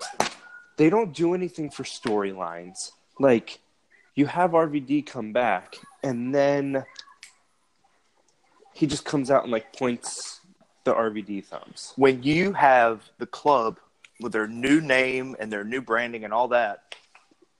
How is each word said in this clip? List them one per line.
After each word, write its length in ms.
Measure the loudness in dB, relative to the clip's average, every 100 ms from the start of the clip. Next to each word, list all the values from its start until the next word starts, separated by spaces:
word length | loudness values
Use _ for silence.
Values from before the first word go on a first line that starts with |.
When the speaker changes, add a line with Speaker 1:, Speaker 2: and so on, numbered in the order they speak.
| -10 -4 -6 -6 -20 -20 -8 2
Speaker 1:
They 120 | 4
don't 240 | 4 0
do 200 | -2 -2
anything 360 | 0 -4 -8 -10
for 140 | -10
storylines. 1080 | -12 -8 -2 -2 -2 -4 -8 -10 -14 -14 -16 _ _ 0
Like, 400 | 4 4 0 -16 _ _ _ _ _
you 120 | -2 0
have 280 | 2 2
R 140 | 4 2
V 120 | 0
D 200 | -2 -2
come 300 | -2 -8 -4
back, 440 | 0 0 0 -4 -20 -20 _
and 320 | -6 -4 -2 0
then 500 | 2 0 -2 -4 -6 -16 -20 _ -20 _ _ _ _ _ _ _ _ _ _ _ _ _ _
he 120 | -2 -2
just 180 | -2 -4
comes 260 | -2 2
out 120 | 2
and, 80 | 2
like, 180 | -4 -4 -4
points 640 | -2 -2 -8 -12 -14 -16 _ _ _ _
the 100 | 0
R 160 | 2 0
V 120 | -2
D 200 | -8 -10
thumbs. 520 | -10 -14 -16 -18 -12 2
Speaker 2:
When 280 | 4 4
you 280 | 2 2 2
have 560 | 4 6 6 4 2 -8 -14
the 60 | -12
club 540 | -2 2 4 2 -4 _ _ -20 -12
with 140 | -4
their 140 | -2 -4
new 340 | -2 2 2
name 540 | 4 2 2 -2 -6 -8
and 120 | -8
their 120 | -6
new 180 | -4 -6
branding 440 | -2 -2 -2 -6 -4
and 80 |
all 160 | -2 2
that, 460 | 2 0 -4 -14 -20 _ _ _ _ _ _